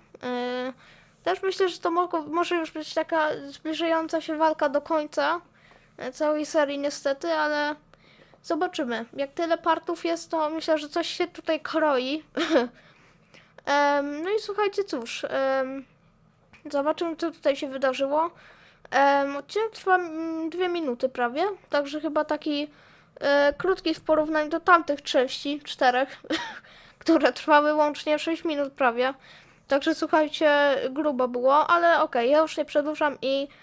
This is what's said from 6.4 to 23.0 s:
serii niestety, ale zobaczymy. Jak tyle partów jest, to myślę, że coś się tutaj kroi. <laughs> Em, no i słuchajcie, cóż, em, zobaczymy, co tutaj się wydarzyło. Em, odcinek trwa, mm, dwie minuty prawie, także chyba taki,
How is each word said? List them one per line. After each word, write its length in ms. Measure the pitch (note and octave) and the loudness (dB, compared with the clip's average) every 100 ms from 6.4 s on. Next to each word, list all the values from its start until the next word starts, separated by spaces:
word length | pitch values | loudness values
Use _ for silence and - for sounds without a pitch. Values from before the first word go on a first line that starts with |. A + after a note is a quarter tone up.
| D4+ | 0
serii 320 | D#4+ C#4+ C#4+ | 0 0 0
niestety, 540 | C#4+ C#4+ C#4 C#4 E4+ | -4 -4 -4 -2 -2
ale 420 | D#4+ D4+ D4 D4 D4 _ - _ - _ _ | 0 0 0 -2 -6 _ -20 _ -20 _ _
zobaczymy. 640 | - D#4+ F4+ F4+ C4 A3+ A#3 | -6 -2 -2 -2 -4 -6 -6
Jak 200 | C4 C#4 | -6 -6
tyle 260 | D#4 E4+ E4 | -4 -2 0
partów 460 | E4+ D#4+ - E4+ | 2 0 -2 -4
jest, 260 | E4+ E4 - | -2 -4 -4
to 200 | E4 D4+ | -2 -2
myślę, 280 | D#4+ D#4 D#4 | -2 0 -2
że 100 | D4 | -2
coś 200 | E4+ D#4+ | -4 -4
się 180 | - E4+ | -4 -4
tutaj 340 | - - D#4 | -4 -4 -4
kroi. 640 | - D#4+ D4+ C4+ B3+ D4+ | -2 0 2 2 0 -4
<laughs> 20 | - - D#4+ D4+ B3 - - _ _ _ _ - _ - | -6 -4 0 2 0 -6 -20 _ _ _ _ -20 _ -10
Em, 580 | - C#4+ C#4+ C#4+ C#4+ C#4+ | 0 2 4 2 -2 -4
no 80 | E4+ | -2
i 100 | G#4+ | -4
słuchajcie, 440 | G#4 G4+ G#4 G4 | -4 -2 -2 -2
cóż, 420 | G4 C#4+ A#3 - - | -4 -4 -6 -8 -4
em, 560 | C4+ C4+ C4+ C4 C4+ C4 _ _ _ _ _ _ - - | -2 0 0 -2 -6 -12 _ _ _ _ _ _ -20 -6
zobaczymy, 460 | C#4+ C#4+ D#4 E4+ D#4+ | -2 0 0 -2 -4
co 140 | E4 | -6
tutaj 260 | - D4+ C#4 | -2 0 0
się 120 | D4 | -2
wydarzyło. 600 | C4 C4 B3+ C4+ D4 E4 - - - - _ - | -2 0 0 0 0 0 -4 -20 -20 -20 _ -2
Em, 460 | C4 C#4 C#4 C#4 C#4+ | 2 4 4 2 -4
odcinek 340 | - G#4 A4 | -6 -4 -4
trwa, 240 | A4 - | -2 2
mm, 560 | F#4 F4 D#4 E4 D#4+ D#4+ | 2 2 -6 -6 -4 -4
dwie 180 | F4 F4+ | -2 -2
minuty 400 | F4 D4+ A#3+ C4 | -2 -4 -2 -2
prawie, 360 | B3 A#3+ C4 F#4+ G4 - | -2 -2 0 -2 -4 -4
także 300 | C#4+ C#4+ D4+ | -2 -2 -4
chyba 240 | D4+ D4+ | -2 -2
taki, 460 | D4+ D4+ D#4+ C#4+ D4 - - - | 0 -2 -2 -2 -4 -10 -20 -20